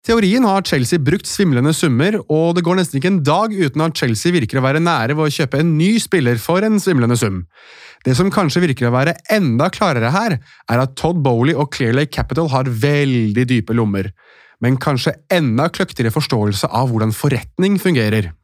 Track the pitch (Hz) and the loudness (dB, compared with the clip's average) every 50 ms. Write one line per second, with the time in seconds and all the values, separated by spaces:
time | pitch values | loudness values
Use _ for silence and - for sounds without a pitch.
0 | _ - 226 233 208 185 208 262 254 208 196 196 180 - 175 139 123 - 175 170 | _ 0 2 2 4 2 2 4 2 2 2 0 0 0 0 0 0 0 0 0
1 | 135 135 170 208 - - - - 202 165 135 120 131 151 160 - - 156 120 117 | 2 0 0 0 -4 -8 -2 0 2 2 2 2 2 2 0 0 0 0 2 2
2 | 156 196 214 202 - - 151 156 165 170 170 180 170 170 180 190 175 - - 139 | 2 2 0 -2 -2 -2 0 0 2 2 0 0 0 0 0 0 0 -2 -4 -2
3 | 135 185 196 180 139 139 151 185 220 226 214 190 175 139 - 151 156 165 151 - | -2 0 0 0 2 2 2 2 0 -2 -2 -2 -2 -2 0 -2 -2 -2 -2 -2
4 | 147 123 110 101 - 175 175 170 135 - - 135 127 131 139 156 170 175 160 127 | -2 -2 -2 0 0 0 0 0 -2 -2 -2 -2 0 0 0 2 0 0 0 0
5 | 113 120 147 151 156 151 135 - 156 123 - 135 160 170 156 151 165 196 226 226 | 0 -2 0 0 0 -2 0 -2 -4 -2 0 0 0 2 2 2 2 2 2 0
6 | - - - 175 131 120 120 113 - - 170 185 208 220 214 202 - - - 131 | 0 0 0 2 2 2 0 0 0 0 0 0 2 2 0 0 0 0 2 2
7 | 117 113 123 110 120 104 95 90 87 _ _ - - - - - - - - _ | 2 2 2 0 0 -2 -2 -6 -8 _ _ -20 -20 -20 -20 -20 -20 -20 -20 _
8 | _ 127 131 123 185 196 - 208 185 147 - 175 180 165 127 - 123 120 123 127 | _ -2 0 2 2 2 2 2 0 2 2 0 0 0 0 0 0 0 2 2
9 | 135 165 170 - _ - 214 214 185 135 113 120 151 190 - - 214 180 139 120 | 0 0 -2 -4 _ -2 0 0 2 2 2 2 0 0 0 0 0 0 0 0
10 | 113 120 147 196 226 226 151 117 - - - - _ - 113 120 131 131 - - | 0 0 0 0 0 0 -2 -4 -6 -14 -20 -18 _ -2 0 0 0 -2 -4 -4
11 | - 160 180 175 139 139 120 117 123 147 165 127 147 143 - - 131 113 120 135 | -2 -2 0 0 0 0 2 2 2 2 2 0 -2 -4 -2 -2 0 0 2 0
12 | 139 135 - - 120 - 123 151 165 156 127 131 135 135 120 110 113 143 147 147 | -2 -2 -4 -6 -6 -4 -2 -2 -2 0 0 -2 -2 -2 -2 0 0 0 2 2
13 | 143 135 131 120 110 107 101 120 127 120 127 113 101 - 113 120 113 104 98 98 | 0 0 0 0 0 0 0 0 0 0 0 -2 0 0 -2 0 0 0 -2 -2
14 | 92 98 - _ _ - - - - _ _ _ 117 123 135 123 - 156 139 120 | -4 -6 -10 _ _ -20 -20 -20 -20 _ _ _ 0 0 0 0 0 -2 -2 0
15 | - 156 - - _ _ 190 175 156 123 110 120 151 170 - - 190 - - - | -2 -4 -4 -4 _ _ 0 0 2 2 0 0 0 -2 -2 -4 -6 -6 -4 -4
16 | 120 113 - 156 143 - 135 113 104 104 98 - - - - 117 131 131 117 110 | -2 -2 0 -2 -2 -2 -2 0 0 -2 -2 -2 -4 -2 -2 -2 0 0 0 0
17 | 110 110 107 - - 147 143 113 - - _ - 185 196 202 180 - 185 170 127 | 0 -2 -2 -2 -2 -2 -2 -2 -6 -8 _ -2 0 0 0 0 0 0 2 2
18 | 110 107 107 110 98 82 80 _ | 2 2 0 0 -2 -4 -10 _